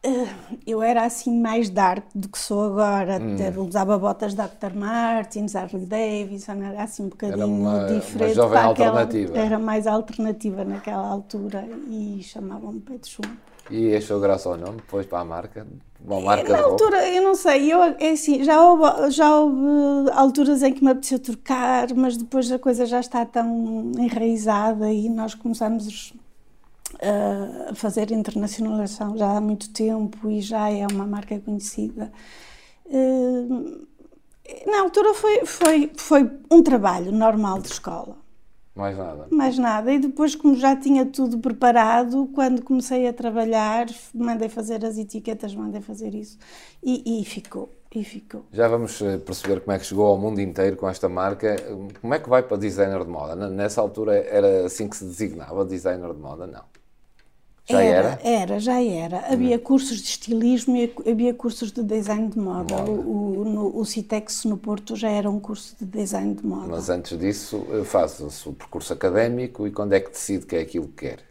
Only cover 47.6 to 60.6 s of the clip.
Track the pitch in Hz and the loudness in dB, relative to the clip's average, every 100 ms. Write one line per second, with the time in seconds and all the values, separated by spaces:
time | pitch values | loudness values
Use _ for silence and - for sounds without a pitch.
47.6 | - - _ 226 202 214 - 214 - - | -14 -18 _ -10 -10 -12 -16 -18 -12 0
48.6 | 117 117 110 - 104 95 - 95 98 95 | 2 2 -2 -4 -4 -4 -6 -8 -2 -2
49.6 | - 95 - 98 104 98 104 104 95 87 | -2 -4 -2 2 4 4 0 -2 -4 0
50.6 | 95 95 95 92 92 90 95 101 110 101 | 0 0 -4 -2 -4 0 -2 -2 -2 -2
51.6 | - 98 98 - 113 151 151 127 123 107 | -6 -12 -12 -12 -4 -4 2 2 2 -2
52.6 | 104 90 98 95 85 82 73 87 101 95 | -4 0 0 0 -6 -8 -8 -6 -6 -4
53.6 | 101 107 104 104 107 101 - 104 98 95 | -4 -2 -4 -2 0 0 2 4 6 4
54.6 | 90 - 104 - 95 87 104 82 71 90 | 0 -4 -8 -8 -12 -6 -6 -6 -8 -4
55.6 | 95 92 90 90 87 78 71 76 90 - | -2 -2 -2 -4 -6 -12 -12 -14 -14 -16
56.6 | - _ _ _ _ _ _ _ _ _ | -20 _ _ _ _ _ _ _ _ _
57.6 | - 247 185 180 208 - 339 226 185 202 | 0 4 6 6 4 0 0 0 0 -2
58.6 | 220 247 240 175 165 180 - 262 247 233 | 0 0 0 -2 -6 -6 -2 0 2 0
59.6 | - 269 269 226 - - - 226 240 247 | 4 2 2 -6 -6 -8 -4 0 2 2